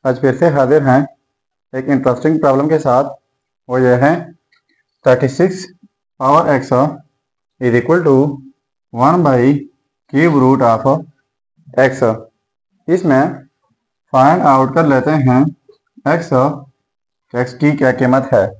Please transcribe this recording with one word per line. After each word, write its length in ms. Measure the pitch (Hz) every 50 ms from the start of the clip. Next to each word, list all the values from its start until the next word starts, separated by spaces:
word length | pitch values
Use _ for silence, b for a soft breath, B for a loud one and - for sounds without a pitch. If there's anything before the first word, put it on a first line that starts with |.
| _
आज 140 | 135 127 127
फिर 140 | 139 135 127
से 100 | - 170 170 143
हाजिर 260 | 143 131 127 143 156 139
हैं 140 | 135 127 139 139 - _ _ _ _ _ _ _ _ _ _ _ _ -
एक 160 | 131 135 147
interesting 500 | 143 127 - 131 123 - - 156 160 156
problem 300 | 156 143 135 135 143 147
के 100 | 160 151
साथ। 240 | - 139 123 131 143 139 - _ _ _ _ _ _ _ _ _ _ -
वो 80 | 123 131
ये 140 | 127 123 123 123
है 100 | 135 147 170 170 170 - - _ _ _ _ _ _ _ _ _ _ _ _ _ _
थर्टी 220 | 135 127 123 143
सिक्स 360 | 127 135 - 175 190 185 - - - - _ _ _ _ _ _ _ _ _
power 220 | 131 131 143 160 170 160 143
x 180 | 131 - - 127 123 139 151 147 - _ _ _ _ _ _ _ _ _ _ _ _
is 180 | 127 123 117 123
equal 240 | 120 123 165 180 165 151
to 80 | 135 131 143 147 139 - - - _ _ _ _ _ _ _ _ -
one 320 | 117 127 143 170 180 165 139
by 100 | 131 123 120 135 147 139 139 - _ _ _ _ _ _ _ _ -
cube 240 | 139 160 175 156 139 131
root 240 | 127 135 131 127 117 113
of 160 | 110 117 131 143 165 170 - _ _ _ _ _ _ _ _ _ _ _ - - - 135
x। 180 | 131 135 - 131 113 110 - - _ _ _ _ _ _ _ _ _ _ _ _
इसमें 360 | - 170 180 185 165 135 131 143 180 160 135 - _ _ _ _ _ _ _ _ _ _ _ _ _ -
find 300 | 123 131 143 165 185 165
out 320 | 147 135 131 131 131 135
कर 100 | 165 165
लेते 300 | 147 139 127 123 156 156 156 131 127
हैं 120 | 123 127 147 160 - _ _ _ _ _ _ _ _ - _ 139 160
X, 200 | 170 165 - 147 127 131 151 143 - - _ _ _ _ _ _ _ _ _ _ _ _ _ -
एक्स 200 | 120 123 123 -
की 180 | - 143 147 147
क्या 140 | 123 135 127 127 127 135
कीमत 260 | 123 127 135 - - 127
है। 120 | 107 95 - -